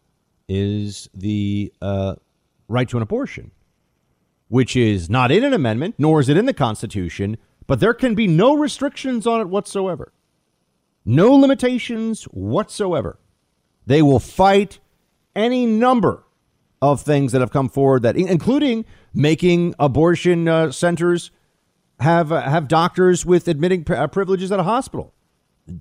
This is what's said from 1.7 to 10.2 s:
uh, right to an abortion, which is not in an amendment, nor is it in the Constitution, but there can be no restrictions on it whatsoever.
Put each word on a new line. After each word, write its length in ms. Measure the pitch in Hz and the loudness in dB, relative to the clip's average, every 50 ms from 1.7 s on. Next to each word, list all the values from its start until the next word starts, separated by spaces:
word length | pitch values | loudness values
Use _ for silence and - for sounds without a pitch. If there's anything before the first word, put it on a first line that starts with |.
| - _ | -10 _
uh, 320 | - 98 98 98 95 98 - - _ _ _ _ _ _ _ _ _ - | -8 -6 -4 -4 -4 -6 -8 -10 _ _ _ _ _ _ _ _ _ -6
right 200 | 107 123 127 - | -4 -4 -2 -2
to 80 | 120 | -4
an 60 | 120 | -4
abortion, 480 | 110 - 202 254 190 - - - 57 - _ _ _ _ _ _ _ _ _ _ _ _ _ _ _ _ _ _ _ _ | -4 -4 -4 -6 -6 -8 -10 -16 -18 -20 _ _ _ _ _ _ _ _ _ _ _ _ _ _ _ _ _ _ _ _
which 280 | 107 131 127 - - | 0 0 0 2 2
is 320 | 127 117 107 104 92 82 80 | 2 2 2 2 0 -2 -2
not 220 | 107 131 127 120 | 0 0 2 2
in 140 | 147 214 269 | 2 2 2
an 100 | 285 262 | 2 0
amendment, 400 | 190 131 110 107 120 156 208 - | 0 0 0 -2 -2 -4 -6 -4
nor 240 | - 143 156 156 156 | -2 0 2 2 2
is 80 | 127 131 | 2 2
it 80 | 147 | 2
in 80 | 185 240 | 2 2
the 100 | 277 214 | 0 -2
Constitution, 800 | - 139 113 107 - - 104 - 104 90 85 - - 98 101 110 - _ _ _ _ - | -2 -2 -4 -2 -6 -10 -10 -8 -8 -8 -8 -6 -6 -6 -6 -6 -8 _ _ _ _ -4
but 140 | - 139 110 | -4 0 2
there 140 | 185 226 240 | 2 0 2
can 200 | - 262 247 214 | 0 -2 -2 0
be 120 | 208 226 | 0 0
no 280 | 185 156 165 214 262 302 | 2 2 4 4 4 4
restrictions 720 | 294 302 240 - - 277 285 - - - 262 254 226 180 | 2 0 -4 -4 -6 -6 -6 -6 -8 -8 -6 -6 -4 -2
on 140 | 233 233 226 | -2 -2 -2
it 80 | 220 170 | -4 -4
whatsoever. 640 | 185 202 196 - - 202 190 190 165 151 131 - _ _ | -4 -6 -6 -6 -6 -6 -4 -4 -6 -8 -12 -16 _ _